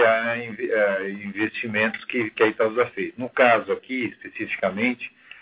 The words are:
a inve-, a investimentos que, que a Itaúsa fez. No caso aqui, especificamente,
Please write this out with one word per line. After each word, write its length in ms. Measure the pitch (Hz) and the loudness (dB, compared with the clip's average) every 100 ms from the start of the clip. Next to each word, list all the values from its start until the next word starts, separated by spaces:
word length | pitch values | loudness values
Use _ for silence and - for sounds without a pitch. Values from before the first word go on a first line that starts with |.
a 360 | 113 113 117 117 | 6 4 2 -4
inve-, 360 | 117 107 120 | -6 -6 0
a 360 | 110 101 95 98 | 2 2 2 -4
investimentos 960 | 101 101 98 107 - 117 104 110 - - | -6 -8 -2 -2 -2 -4 0 0 -2 -6
que, 240 | 123 110 | -4 -2
que 120 | - | 2
a 40 | 110 | 2
Itaúsa 380 | 110 110 113 117 | 4 0 2 -2
fez. 280 | 98 110 - | -2 -8 -6
No 120 | 123 | -4
caso 420 | - 123 110 101 | 2 4 4 2
aqui, 340 | 117 - 131 110 | -4 -4 -6 -6
especificamente, 1040 | - - - 101 - 98 98 123 123 - - - - | -8 -14 -10 -8 -2 -2 0 -2 -2 -8 -16 -20 -20